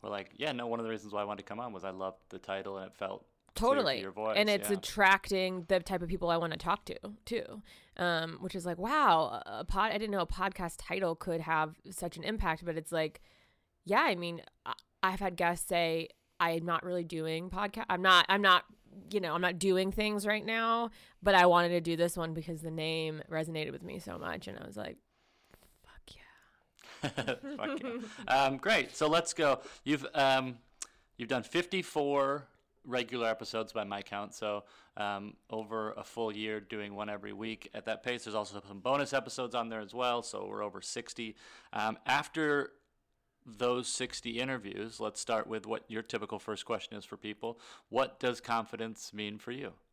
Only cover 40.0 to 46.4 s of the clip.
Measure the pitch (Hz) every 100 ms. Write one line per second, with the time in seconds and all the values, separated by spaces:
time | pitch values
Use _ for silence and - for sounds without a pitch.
40 | 123 120 - 101 98 104 104 95 - -
41 | 117 - 113 107 - - - - 110 117
42 | - 135 147 160 151 143 - _ _ _
43 | _ _ _ _ 123 104 123 123 120 -
44 | 127 - 120 117 131 131 101 98 110 110
45 | 107 - - 110 107 110 107 110 - 110
46 | 113 110 104 104